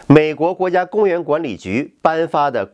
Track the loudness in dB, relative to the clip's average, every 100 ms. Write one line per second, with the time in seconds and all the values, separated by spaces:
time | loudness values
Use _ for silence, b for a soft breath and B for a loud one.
0 | 4 4 4 0 -4 -2 -2 0 -2 0
1 | 0 0 -2 -4 -4 -8 -6 -4 -6 -4
2 | -2 0 -2 0 -2 -2 -6